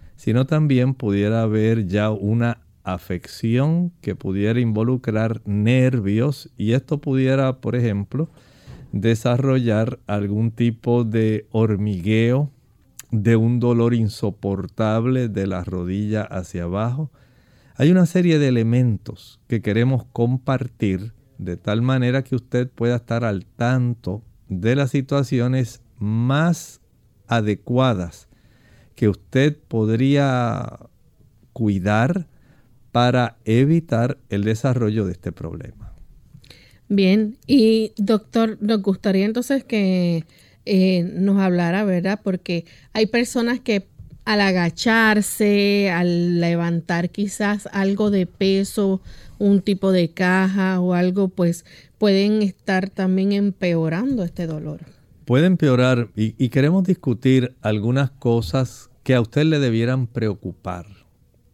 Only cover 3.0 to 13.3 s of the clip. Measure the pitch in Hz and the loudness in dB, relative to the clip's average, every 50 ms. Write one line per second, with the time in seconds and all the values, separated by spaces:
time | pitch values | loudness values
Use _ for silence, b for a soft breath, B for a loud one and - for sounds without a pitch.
3 | - - 95 87 - - - - - 113 113 123 135 151 165 175 180 175 175 _ | -6 -8 -8 -8 -8 -12 -12 -6 -2 0 0 2 2 0 0 0 -2 -4 -6 _
4 | - - 95 - - 98 95 98 101 107 117 120 123 113 107 107 113 120 131 123 | -8 -8 -8 -6 -6 -6 -4 -2 0 0 0 0 0 0 0 0 0 0 -2 -2
5 | - 123 110 110 110 113 113 110 - 107 101 104 104 113 123 127 127 131 127 123 | -2 -4 -2 -2 -2 -2 -4 -6 -6 -4 -2 0 0 2 2 4 2 2 2 0
6 | 98 98 101 110 120 151 139 - - - _ - 98 104 117 135 - - 151 143 | 0 0 0 0 0 0 -2 -6 -10 -18 _ -6 -2 0 0 0 -2 -2 -6 -6
7 | - 151 131 131 131 131 135 135 135 131 127 131 - 117 110 123 120 117 101 101 | -4 -2 -2 0 0 2 2 0 0 0 -2 -4 -6 -4 -2 -2 0 0 -2 -2
8 | 101 - - 123 160 - - B B B B B B B B B B B B - | -4 -6 -6 -6 -6 -6 -8 B B B B B B B B B B B B -2
9 | 95 113 117 113 - 120 120 120 131 135 131 131 123 117 107 107 113 110 - - | 0 0 0 0 0 -2 0 0 0 0 0 2 2 0 0 0 0 -2 -4 -8
10 | _ - 101 104 101 101 101 107 113 113 113 - 120 120 117 113 - 120 120 120 | _ -6 -4 -4 -2 -2 -2 -2 -2 -2 -2 0 -2 -2 -2 -2 -2 0 0 0
11 | 120 113 107 113 110 110 110 104 - _ - 110 110 110 107 95 104 107 104 92 | 0 0 0 0 0 0 0 -2 -4 _ -2 0 0 0 0 0 -2 -2 -4 -4
12 | 85 101 110 110 113 117 123 135 147 143 - _ _ _ _ _ _ _ _ - | -2 0 2 2 2 2 0 0 -2 -4 -8 _ _ _ _ _ _ _ _ -20
13 | - _ - 110 98 113 | -10 _ -4 -2 2 2